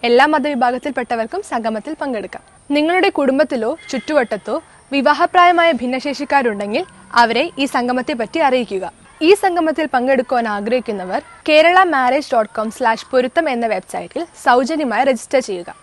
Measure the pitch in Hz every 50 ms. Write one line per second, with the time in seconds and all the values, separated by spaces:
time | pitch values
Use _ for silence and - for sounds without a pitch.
0 | - 240 240 240 269 302 311 302 254 294 294 240 254 240 247 254 - 294 254 269
1 | 247 - 247 226 220 226 - 381 415 - 302 240 220 226 220 214 208 285 311 -
2 | 311 277 254 214 180 185 - - - _ _ _ _ _ 285 294 302 320 349 370
3 | 370 392 - - 285 262 262 269 302 - 302 240 220 226 302 330 - - - 254
4 | - - 302 294 247 - 226 196 - - 226 320 - _ - - _ _ 269 277
5 | 254 294 294 277 349 349 - 370 349 349 359 339 339 339 320 233 233 247 254 262
6 | - 294 269 - 285 - 294 277 262 240 208 202 208 202 208 277 370 - - -
7 | - - - 233 240 226 226 233 294 349 - - 277 285 - 262 240 247 254 254
8 | 247 - 302 233 226 202 - 330 311 277 254 254 240 - 202 190 185 175 - _
9 | - - - - 311 320 403 - - 381 349 349 320 320 302 330 311 285 - 262
10 | 240 262 269 254 254 - 269 240 233 220 208 202 202 226 240 254 226 - 214 196
11 | 180 185 190 269 - - - - _ - 302 302 320 330 359 370 381 359 302 269
12 | 254 247 262 294 277 - - 233 214 208 - - 214 226 208 - 262 226 226 220
13 | - - - 254 254 254 _ 330 330 302 254 233 233 226 208 185 180 _ - 185
14 | 175 180 - 285 339 - _ - - 294 240 247 269 240 320 302 311 254 220 214
15 | 262 277 262 226 - - - 262 262 - 196 180 170 - 170 _